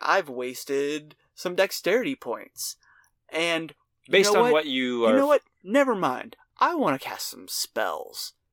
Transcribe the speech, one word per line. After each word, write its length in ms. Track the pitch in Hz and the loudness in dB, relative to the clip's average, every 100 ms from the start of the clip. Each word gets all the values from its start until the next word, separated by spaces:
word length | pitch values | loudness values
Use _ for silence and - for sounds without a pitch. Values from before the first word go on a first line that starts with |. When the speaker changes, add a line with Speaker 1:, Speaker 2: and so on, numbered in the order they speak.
Speaker 1:
I've 260 | - 180 156 | 0 0 0
wasted 840 | 123 127 123 - 139 143 151 151 _ _ | -8 -8 -10 -6 -4 -2 -6 -10 _ _
some 200 | - 180 | -10 -8
dexterity 600 | 180 190 - - 220 196 135 | -2 -2 0 0 0 -2 -6
points. 600 | 127 107 - - - - _ _ _ _ _ | -8 -10 -10 -12 -12 -12 _ _ _ _ _
And 460 | 160 170 165 160 - _ _ - | -4 -2 -2 -6 -16 _ _ 2
you 60 | |
Speaker 2:
Based 200 | 190 202 | 4 6
Speaker 1:
know 60 | 202 | 4
Speaker 2:
on 60 | 147 | 4
Speaker 1:
what? 60 | |
Speaker 2:
what 140 | 151 151 | 4 2
you 340 | 131 127 123 | -2 0 2
Speaker 1:
You 40 | 113 | 4
Speaker 2:
are 60 | |
Speaker 1:
know 120 | 269 | 4
Speaker 2:
f- 40 | 277 | 4
Speaker 1:
what? 140 | 285 _ _ | 2 _ _
Never 320 | 180 254 269 | -2 2 2
mind. 420 | 208 156 123 - - _ - | 2 -2 -4 -10 -16 _ -2
I 160 | 285 | 0
wanna 240 | 339 208 135 | 2 0 0
cast 300 | - 95 - | -4 -10 -10
some 180 | - 92 | -12 -10
spells. 840 | - - 113 101 78 - - - _ _ | -8 -6 -4 -4 -4 -10 -12 -14 _ _